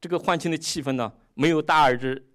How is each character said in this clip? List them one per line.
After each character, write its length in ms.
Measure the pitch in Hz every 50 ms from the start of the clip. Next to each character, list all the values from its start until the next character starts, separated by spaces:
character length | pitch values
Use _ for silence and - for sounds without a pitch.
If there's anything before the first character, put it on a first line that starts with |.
这 80 | - 170
个 100 | 180 170
欢 180 | - 196 175
庆 140 | 160 - 175
的 60 | 160
气 260 | 156 160 - - 180 131
氛 80 | 139
呢， 200 | 131 127 117 104 - _ _ _ -
没 120 | 117 135 165
有 120 | 165 156
大 220 | 151 - 160 156 147
儿 140 | 131 123
子 240 | 120 131 131 135 - - _